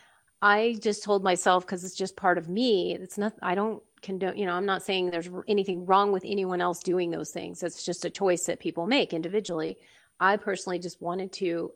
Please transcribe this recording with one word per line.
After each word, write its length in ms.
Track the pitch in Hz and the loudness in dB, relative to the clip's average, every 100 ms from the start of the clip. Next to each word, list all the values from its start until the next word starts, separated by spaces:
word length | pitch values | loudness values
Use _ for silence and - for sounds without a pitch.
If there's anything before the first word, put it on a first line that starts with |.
| _ _ _ _ | _ _ _ _
I 360 | 208 208 233 226 | 4 4 4 2
just 220 | 220 208 | 0 -2
told 200 | - 202 | 2 2
myself, 420 | 190 180 - 180 180 | 4 4 6 4 2
'cause 160 | 185 185 | -6 -6
it's 100 | - | -6
just 200 | 190 - | -6 0
part 200 | 196 175 | 2 2
of 100 | 165 | 2
me. 460 | 190 254 196 180 175 | 0 4 4 2 -4
It's 220 | 185 - | -8 -4
not, 180 | 208 - | -4 -4
I 120 | - 180 | -2 0
don't 280 | 214 214 - _ | -2 -4 -12 _
condone, 360 | - 190 185 - | -10 -4 -4 -2
you 80 | 196 | -2
know, 80 | |
I'm 120 | 175 196 | -2 0
not 160 | 185 | -2
saying 280 | - 190 180 | 0 0 0
there's 180 | 170 170 | -2 -6
r-, 160 | 180 - | -10 0
anything 380 | 208 190 180 180 | 0 0 -4 4
wrong 260 | 190 202 | 4 6
with 100 | 190 190 | 2 -2
anyone 360 | 202 185 180 | -4 -2 0
else 200 | 180 165 | 0 0
doing 300 | - 180 175 | 0 0 0
those 200 | 165 156 | -2 -6
things. 320 | 175 175 175 | -8 -10 -8
It's 200 | 175 - - | -8 -6 -6
just 200 | 175 175 | -6 -6
a 40 | |
choice 340 | - 196 170 - | 0 2 4 2
that 120 | - | -4
people 280 | 175 165 170 | -4 -4 0
make 260 | 269 190 | 2 2
individually. 640 | 165 165 202 196 160 160 185 _ _ _ _ | -2 -2 -2 -2 -4 -4 -6 _ _ _ _
I 180 | 185 208 | 2 2
personally 420 | 208 185 - 180 | 0 -4 -2 -4
just 220 | 175 - | -4 -8
wanted 320 | 170 185 190 | -6 -4 -6
to 400 | - 185 170 170 | -4 -2 -2 -4